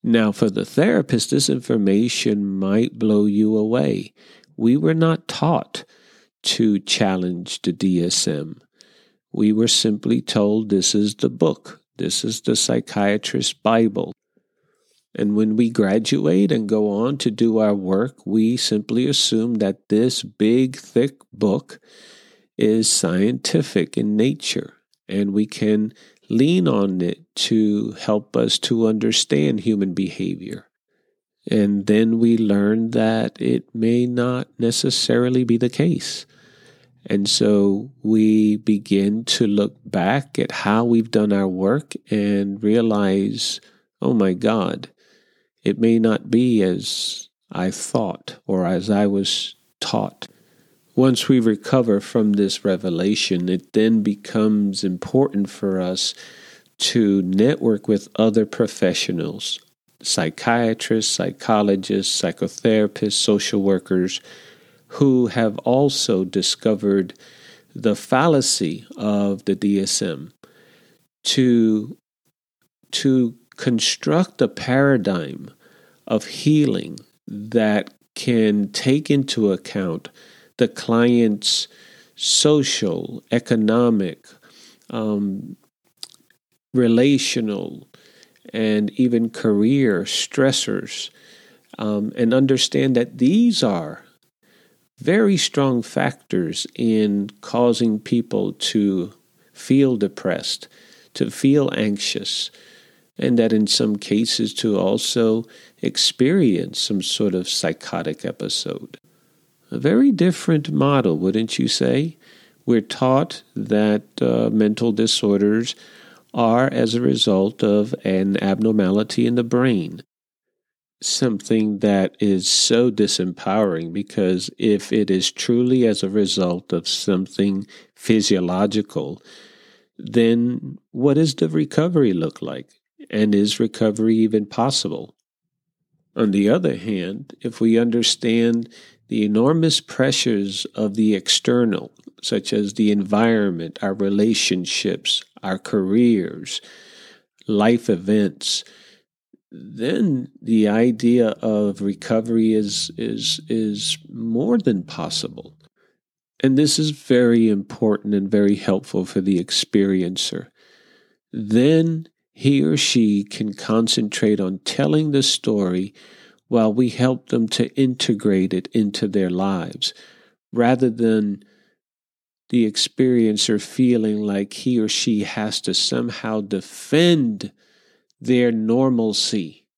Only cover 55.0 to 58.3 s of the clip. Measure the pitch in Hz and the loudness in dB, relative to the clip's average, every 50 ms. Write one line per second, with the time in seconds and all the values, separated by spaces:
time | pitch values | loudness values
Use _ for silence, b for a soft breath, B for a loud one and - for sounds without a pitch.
55 | - - - 131 139 139 - 101 101 92 - - - 98 95 92 90 90 92 92 | -8 -2 0 0 0 2 0 -2 -4 -4 -4 -6 -4 -2 -2 -2 -2 -4 -4 -4
56 | - - - B B B B B B B B B B B B _ - - - 123 | -4 -6 -6 B B B B B B B B B B B B _ -4 0 2 2
57 | 110 101 98 98 92 90 95 98 107 131 156 - - 117 110 101 - - 107 101 | 4 4 4 2 2 0 2 4 4 2 2 2 0 0 0 0 0 0 -2 -2
58 | - - _ - 110 113 | -2 -6 _ 0 0 2